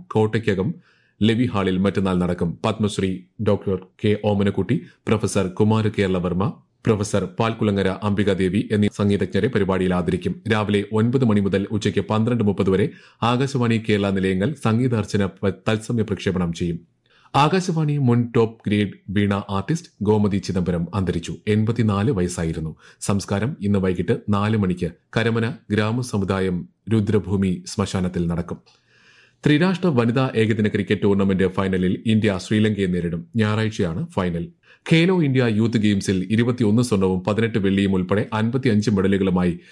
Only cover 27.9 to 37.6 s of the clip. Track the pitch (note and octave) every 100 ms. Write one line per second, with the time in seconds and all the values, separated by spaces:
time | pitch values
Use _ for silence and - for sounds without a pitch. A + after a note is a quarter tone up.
27.9 | G2 F2+ F2+ E2+ E2+ E2 E2+ _ _ _
28.9 | _ _ _ _ _ D3 D3 F3+ E3+ F#3
29.9 | B2+ A#2 A#2+ C3 A2 A2 G#2 G#2 G#2 F#2+
30.9 | G2+ G2+ G2 G2 F#2+ F#2+ F#2 F#2+ F#2+ F2+
31.9 | G2+ A2 A2 G#2+ F#2 - G#2+ G#2+ G2+ F#2+
32.9 | F2+ E2+ E2 - A#2 G#2+ G#2 G2+ A2 F2+
33.9 | E2 E2+ - F2+ E2+ E2+ - _ _ -
34.9 | E3 F3+ F#3 C#3+ C3 A#2+ G#2 A2+ A2+ G#2
35.9 | G2 F#2 F#2+ F2+ A2 A#2+ A#2 G#2+ A2+ B2
36.9 | G#2 F#2+ F#2 F2+ G#2 A2+ G#2+